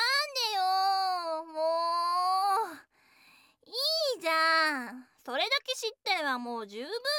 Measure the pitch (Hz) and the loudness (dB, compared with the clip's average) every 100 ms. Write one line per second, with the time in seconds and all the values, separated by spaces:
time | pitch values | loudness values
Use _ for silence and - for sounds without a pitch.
0 | 480 554 587 523 453 403 370 381 381 381 | 2 2 0 -2 0 2 2 4 4 2
1 | 381 359 330 320 330 311 320 330 339 339 | 0 0 -2 -4 -4 -2 0 2 0 0
2 | 349 359 370 381 403 392 392 - - _ | 2 2 2 2 2 2 -2 -8 -18 _
3 | _ _ - - _ _ - 466 587 640 | _ _ -20 -20 _ _ -12 -4 -2 0
4 | 587 403 320 320 330 320 311 285 240 254 | -2 -2 0 2 4 4 2 0 -6 -12
5 | - _ - 262 403 539 - 508 440 - | -18 _ -6 -2 0 0 -2 -6 -6 -6
6 | 440 330 294 247 240 233 208 208 285 453 | -2 0 0 -2 -4 -8 -8 -8 -8 -4
7 | 523 | -2